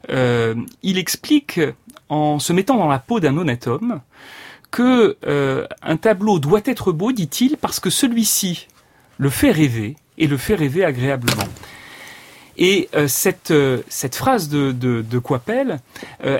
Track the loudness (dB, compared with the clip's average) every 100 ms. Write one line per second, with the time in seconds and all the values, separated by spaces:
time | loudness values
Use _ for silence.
0 | -6 0 2 2 0 -2 -8 -8 -2 -2
1 | -2 -6 2 0 2 -2 -2 -2 -20 -20
2 | -6 0 0 0 0 0 2 2 2 0
3 | 0 0 0 0 -2 -2 -2 -4 -2 -6
4 | -10 _ -20 -20 -20 -20 _ 0 2 6
5 | 4 2 -2 0 0 -2 -6 -10 -4 0
6 | 2 2 2 2 4 2 2 -2 -2 0
7 | -2 -2 -4 0 0 2 -2 -2 -2 0
8 | 0 2 0 0 -2 -6 -10 _ _ _
9 | _ -2 -2 2 2 4 2 2 -4 -8
10 | _ -2 0 0 0 0 0 2 0 0
11 | -2 -2 -2 -2 -4 -8 -20 -20 -20 -20
12 | -20 -20 -20 -20 -20 0 2 2 0 0
13 | 0 0 -2 -2 0 2 4 0 -4 -8
14 | -8 -4 0 0 0 -2 0 0 -2 -2
15 | -2 -4 -2 -4 -2 -2 -2 -4 -10 -20
16 | -20 -8 -4